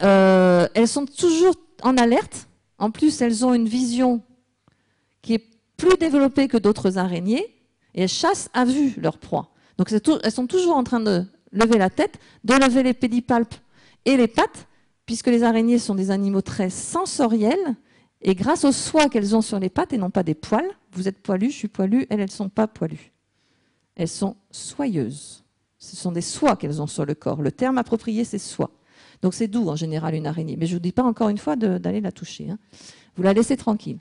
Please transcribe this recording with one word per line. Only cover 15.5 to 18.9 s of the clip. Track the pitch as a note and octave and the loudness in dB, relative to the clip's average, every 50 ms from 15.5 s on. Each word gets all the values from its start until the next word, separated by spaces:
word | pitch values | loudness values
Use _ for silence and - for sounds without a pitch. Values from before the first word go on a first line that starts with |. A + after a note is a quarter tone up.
| A3+ A3+ A3+ A#3 B3 | 2 2 2 2 2
sont | A#3 - - G3 | 2 0 -2 -2
des | F#3+ F#3+ G3 | -2 -2 -2
animaux | G3 G3 G3 G3 G3 G3 | -2 0 0 0 0 -2
très | - - - - F#3 F#3 | -2 -4 -4 -4 -4 -4
sensoriels, | - - - - - E4+ F#4+ - - - C4 A3 A#3 A3 G#3 A3+ D#4+ G4+ F#4 C#4+ A3 - _ _ _ _ _ _ _ _ | -4 -8 -8 -6 -4 -4 -4 -4 -2 0 0 2 2 2 2 2 0 0 -2 -4 -6 -8 _ _ _ _ _ _ _ _
et | - F#3+ F#3+ | -2 -2 0
grâce | F3+ - C4 E4+ - D4 | 0 0 0 0 2 2
aux | C#4 | 2
soies | B3 - - - | 2 0 -2 0